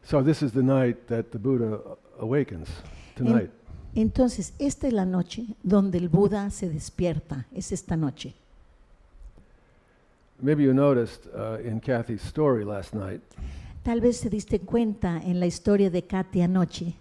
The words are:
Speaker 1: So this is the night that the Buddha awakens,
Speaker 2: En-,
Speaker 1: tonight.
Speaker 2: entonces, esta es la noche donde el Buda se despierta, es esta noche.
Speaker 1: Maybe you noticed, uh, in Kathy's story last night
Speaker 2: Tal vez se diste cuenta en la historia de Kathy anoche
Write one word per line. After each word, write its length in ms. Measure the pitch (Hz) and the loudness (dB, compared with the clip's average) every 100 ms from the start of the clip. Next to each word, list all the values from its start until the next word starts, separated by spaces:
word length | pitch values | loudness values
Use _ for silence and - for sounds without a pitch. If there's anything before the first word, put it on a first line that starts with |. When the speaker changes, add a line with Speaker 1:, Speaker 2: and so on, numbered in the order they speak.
Speaker 1:
So 180 | - 151 | 0 2
this 200 | 135 151 | 2 2
is 100 | 143 | 0
the 120 | 113 | 2
night 440 | 127 135 127 120 - | 4 4 2 0 -4
that 240 | 117 110 | -4 -4
the 80 | 120 | -4
Buddha 400 | 107 131 113 104 - 92 _ - | 0 0 0 -4 -8 -16 _ -10
awakens, 480 | 104 139 131 87 78 - - - - - | -2 0 0 -6 -10 -12 -14 -18 -20 -4
Speaker 2:
En-, 80 | 127 | 2
Speaker 1:
tonight. 260 | 165 90 - - - - - | 2 2 -10 -20 -18 -8 0
Speaker 2:
entonces, 580 | 220 - 247 226 190 - | 0 2 0 0 -8 -4
esta 280 | 285 - 285 | -4 -2 -2
es 60 | |
la 120 | 226 185 | 0 0
noche 500 | 185 175 - 226 220 | 0 -2 -6 -10 -8
donde 340 | - 202 196 175 | 2 4 4 0
el 120 | 175 | 2
Buda 400 | 170 202 202 202 | 4 4 2 -4
se 200 | 196 185 | -6 -6
despierta, 760 | 151 - - 180 156 - - - | -6 -8 -4 -2 -2 -6 -10 -10
es 180 | - 190 | -10 -8
esta 240 | 190 - 165 | -8 -4 -2
noche. 400 | 151 - 156 - _ - _ _ _ - _ - - - - _ _ _ _ _ _ _ _ _ | -2 -4 -14 -16 _ -20 _ _ _ -20 _ -20 -20 -20 -20 _ _ _ _ _ _ _ _ _
Speaker 1:
Maybe 220 | 131 151 | 0 4
you 100 | 139 | 6
noticed, 540 | 131 143 131 113 - - | 6 6 4 2 -6 -14
uh, 240 | - 110 110 | -8 -6 -6
in 160 | 117 110 | -4 -4
Kathy's 420 | - 123 117 107 | -2 -2 -2 -6
story 420 | - - 151 123 101 | -6 0 2 2 0
last 280 | 101 90 | -6 -6
night 280 | 107 95 95 - - - - - - | -6 -6 -10 -14 -14 -12 -12 -16 -8
Speaker 2:
Tal 160 | - 233 | -2 2
vez 160 | 233 233 | 2 2
se 120 | 233 | -2
diste 300 | 208 - 208 | -4 -2 -4
cuenta 600 | 190 233 226 202 185 170 | 0 0 0 0 -2 -2
en 160 | 185 180 | -2 0
la 60 | 180 | 0
historia 440 | 170 - 202 196 | 0 2 4 4
de 140 | 175 175 | 2 -2
Kathy 360 | 190 185 185 | -4 -2 2
anoche 540 | 175 185 175 - 170 - | 2 4 0 -2 -8 -10